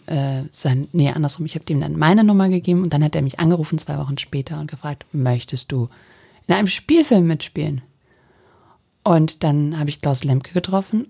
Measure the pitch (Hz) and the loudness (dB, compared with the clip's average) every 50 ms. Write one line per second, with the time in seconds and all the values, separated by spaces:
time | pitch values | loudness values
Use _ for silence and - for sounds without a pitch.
0 | - - 160 139 139 139 135 131 143 - - - - 139 127 131 143 - - 170 | -8 -6 -4 -2 -2 -2 -4 -6 -8 -10 -10 -4 -2 0 0 0 -2 -2 0 2
1 | 143 139 135 - 147 143 - - 156 160 - 160 - - 156 139 151 147 156 160 | 2 2 0 0 -2 -2 -4 -6 -8 -8 -8 -8 -6 -2 -2 -2 -2 -2 -2 2
2 | 151 160 196 220 220 208 202 190 190 185 185 175 - 180 175 180 185 165 - 147 | 4 4 6 6 6 6 4 4 4 2 2 0 0 0 0 2 2 0 2 2
3 | 151 151 - 156 139 135 - - 165 165 180 170 151 - 165 156 - - 147 147 | 2 2 0 0 -2 -2 -2 0 2 2 2 2 0 -2 -4 -4 -4 -6 -6 -6
4 | 143 135 139 - - - - 139 135 - 156 151 151 151 - - - 147 143 - | -4 -4 -6 -8 -6 -6 -6 -6 -6 -6 -8 -8 -8 -10 -10 -10 -10 -10 -10 -10
5 | - _ - 143 127 127 123 120 - - 135 127 - - 139 127 117 - - _ | -12 _ -4 -2 0 0 0 0 -2 -6 -8 -8 -6 -4 -4 -4 -4 -4 -8 _
6 | _ _ _ _ _ _ _ _ _ - - - 214 185 - - - - 311 330 | _ _ _ _ _ _ _ _ _ 0 2 2 2 0 -2 -4 0 2 4 4
7 | 302 - 240 190 170 165 160 147 - - - 151 151 151 147 127 - _ _ _ | 4 4 4 4 4 4 0 -2 -4 -8 -8 -6 -6 -4 -6 -6 -10 _ _ _
8 | _ _ _ _ _ _ _ _ _ _ _ _ _ _ _ _ _ _ _ _ | _ _ _ _ _ _ _ _ _ _ _ _ _ _ _ _ _ _ _ _
9 | - 202 170 160 156 160 - - 170 151 143 147 147 147 165 156 147 147 - - | 0 2 4 4 4 2 0 -2 -2 0 2 2 0 -2 -2 -4 -4 -4 -6 -4
10 | - 147 139 127 - 139 131 131 - - - 180 - 185 190 196 190 - 214 214 | -2 -2 -2 -2 0 0 0 0 -2 -2 -4 -4 -2 -2 -2 -2 -2 -2 -2 -4
11 | - | -4